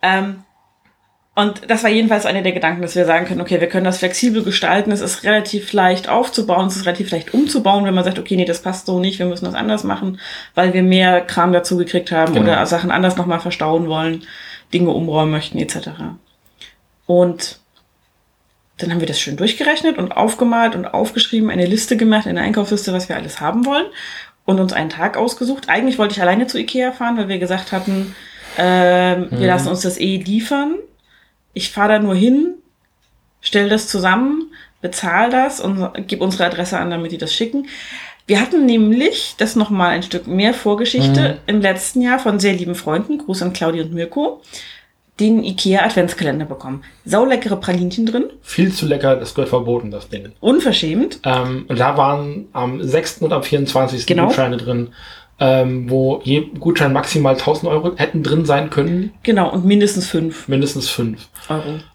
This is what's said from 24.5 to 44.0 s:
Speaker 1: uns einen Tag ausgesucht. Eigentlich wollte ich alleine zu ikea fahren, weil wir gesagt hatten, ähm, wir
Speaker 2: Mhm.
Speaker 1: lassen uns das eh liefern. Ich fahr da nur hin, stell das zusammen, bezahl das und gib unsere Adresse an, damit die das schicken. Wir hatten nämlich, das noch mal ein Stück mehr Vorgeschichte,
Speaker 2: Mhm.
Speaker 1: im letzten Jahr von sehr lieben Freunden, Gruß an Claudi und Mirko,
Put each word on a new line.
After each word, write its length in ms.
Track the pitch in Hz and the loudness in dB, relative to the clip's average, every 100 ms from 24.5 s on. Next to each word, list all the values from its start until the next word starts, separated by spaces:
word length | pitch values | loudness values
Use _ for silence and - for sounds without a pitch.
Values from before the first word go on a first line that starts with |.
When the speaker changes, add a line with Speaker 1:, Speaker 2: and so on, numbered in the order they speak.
| 190 | 2
Speaker 1:
uns 140 | 185 | 2
einen 160 | - 156 | 0 -4
Tag 260 | 160 180 - | -2 -4 0
ausgesucht. 540 | 240 - 247 269 - | -2 -2 -4 -4 -2
Eigentlich 300 | 185 262 - | 0 0 0
wollte 140 | 208 202 | -2 0
ich 60 | |
alleine 260 | 180 196 254 | 2 2 0
zu 100 | - | -2
ikea 340 | - 262 254 | -4 -2 -2
fahren, 260 | 254 233 233 | -2 -4 -2
weil 100 | 196 | -2
wir 100 | 190 | -4
gesagt 320 | 180 185 185 | -2 -4 -4
hatten, 420 | 190 185 190 190 190 - - - - | -6 -2 -4 -4 -10 -20 -20 -14 0
ähm, 680 | 180 185 180 180 180 180 180 | 2 6 6 4 4 0 -2
wir 60 | - | 0
Speaker 2:
Mhm. 60 | 185 | 2
Speaker 1:
lassen 220 | 180 - | 2 0
uns 120 | 185 | -2
das 180 | 185 180 | -2 -2
eh 180 | 180 190 | -2 -2
liefern. 580 | 185 208 226 285 294 359 - _ _ _ _ _ _ | -2 -2 0 -2 -2 -4 -8 _ _ _ _ _ _
Ich 180 | - - | -10 -8
fahr 160 | - 208 | 0 4
da 120 | 214 | 4
nur 160 | 208 185 | 4 4
hin, 400 | 220 262 330 359 _ _ _ _ _ _ _ _ | 4 4 2 -4 _ _ _ _ _ _ _ _
stell 280 | - 208 202 | -2 0 2
das 180 | 214 - | 0 0
zusammen, 640 | 202 185 196 262 302 320 - - _ | -2 2 2 2 0 -4 -12 -20 _
bezahl 480 | 180 - 185 175 233 | -8 -6 -2 2 2
das 300 | 254 269 - | 2 0 -2
und 300 | - 190 180 - 196 | -4 -2 -4 -6 -8
gib 140 | 190 | -2
unsere 240 | 190 185 175 | -2 0 -2
Adresse 320 | 175 180 180 | -2 -4 -2
an, 100 | 175 | -2
damit 200 | 170 170 | -4 -6
die 60 | 175 | -6
das 160 | 165 | -4
schicken. 340 | - 226 277 277 - - - - - - | -2 -2 -4 -6 -12 -14 -14 -16 -20 0
Wir 120 | 202 | 0
hatten 260 | 247 339 269 | 2 4 4
nämlich, 680 | 233 214 233 311 - - - | 6 4 4 2 0 -8 -4
das 180 | 226 226 | 0 2
noch 160 | 208 | 0
mal 180 | 202 175 | 2 2
ein 140 | 165 | 0
Stück 240 | 180 175 - | -4 -8 -4
mehr 260 | 185 208 | 0 2
Vorgeschichte, 680 | 247 214 208 240 254 135 139 - - - | 2 0 0 0 2 4 4 2 -2 0
Speaker 2:
Mhm. 80 | 208 | 2
Speaker 1:
im 60 | |
letzten 400 | 196 185 - 254 | 2 0 -2 0
Jahr 180 | 247 254 | 2 2
von 200 | 233 196 | 0 0
sehr 140 | 202 | 2
lieben 220 | 185 175 175 | 0 -4 -6
Freunden, 420 | - 160 208 302 | -2 -2 -2 -6
Gruß 240 | - 185 | -4 -4
an 100 | 180 | -4
Claudi 280 | 180 165 165 | -2 -2 -2
und 120 | 160 | -4
Mirko, 480 | 170 | -4